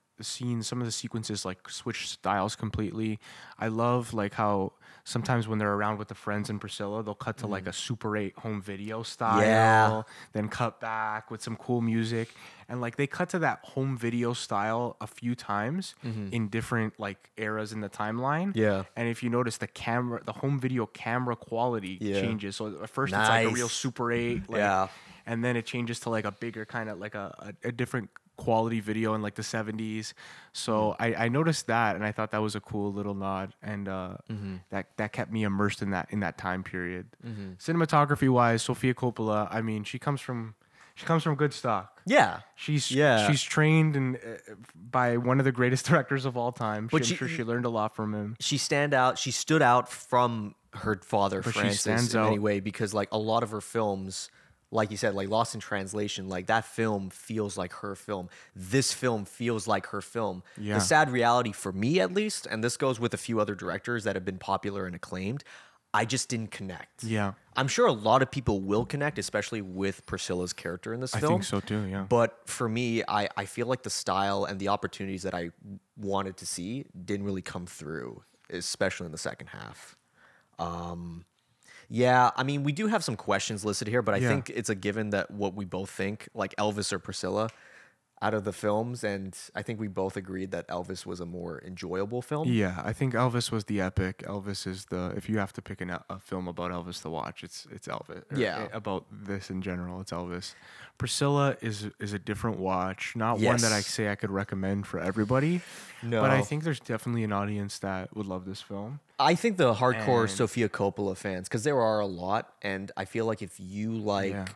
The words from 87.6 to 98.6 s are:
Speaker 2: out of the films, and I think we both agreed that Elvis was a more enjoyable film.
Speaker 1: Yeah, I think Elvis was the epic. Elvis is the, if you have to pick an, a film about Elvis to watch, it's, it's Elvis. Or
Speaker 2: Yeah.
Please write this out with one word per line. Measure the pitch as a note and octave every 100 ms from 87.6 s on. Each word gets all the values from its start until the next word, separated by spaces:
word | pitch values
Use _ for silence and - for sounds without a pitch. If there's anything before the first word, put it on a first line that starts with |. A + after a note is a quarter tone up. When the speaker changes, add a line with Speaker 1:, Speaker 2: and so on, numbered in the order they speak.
| - - - _ _ -
Speaker 2:
out | G#2+
of | G#2+
the | G2+
films, | F#2 G#2 G#2 A#2+ A#2+
and | G#2 G2+ F#2+ - -
I | -
think | G#2 A2
we | G#2+
both | F#2 F#2+ G2+
agreed | F#2 F#2+ F#2+
that | F2+ -
Elvis | F2+ F2+ F#2 F#2+
was | F2+
a |
more | F2 F2 F2 D2+
enjoyable | F2+ F#2 F2 F#2 G#2 B2
film. | - D3+ C3
Speaker 1:
Yeah, | A#2 F#2+ F2+
I | -
think | A2 C3+
Elvis | A#2 B2+ A#2+ -
was | A2+ G2+
the | G2+
epic. | F#2 - F#2 - E2
Elvis | G2+ G2 F#2+ F#2+
is | F#2 -
the, | F2+ F2+ G2+
if | -
you | G#2+
have | F#2+
to | -
pick | - G2+
an, | F2+ F2 -
a | F#2+
film | - F#2 F2+
about | E2+ F2+
Elvis | F2 F2 E2+
to | D#2+
watch, | D#2+ G#1 -
it's, | E2 - -
it's | - -
Elvis. | - - E2 -
Or | C#3
Speaker 2:
Yeah. | G#2+ D2